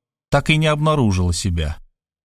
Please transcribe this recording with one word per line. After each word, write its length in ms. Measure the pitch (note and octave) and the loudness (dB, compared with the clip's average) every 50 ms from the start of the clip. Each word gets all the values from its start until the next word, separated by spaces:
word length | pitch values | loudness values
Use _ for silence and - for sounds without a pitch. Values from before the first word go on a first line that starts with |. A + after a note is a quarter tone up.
| _ _ _ _ _ _ | _ _ _ _ _ _
так 200 | - C#3+ - - | -2 0 2 2
и 60 | - | 2
не 100 | D3+ D#3 | 2 2
обнаружила 640 | D#3 D3+ D3+ D3+ D#3 D3+ D3 B2+ G#2+ F#2+ F#2 F2+ F2+ E2+ | 0 0 0 0 0 2 2 2 2 2 2 0 0 -2
себя. 440 | - - G2+ E2+ E2+ D#2+ D2 D2+ - - - _ _ _ _ _ _ | -2 -4 -4 -2 -2 -4 -6 -8 -10 -14 -20 _ _ _ _ _ _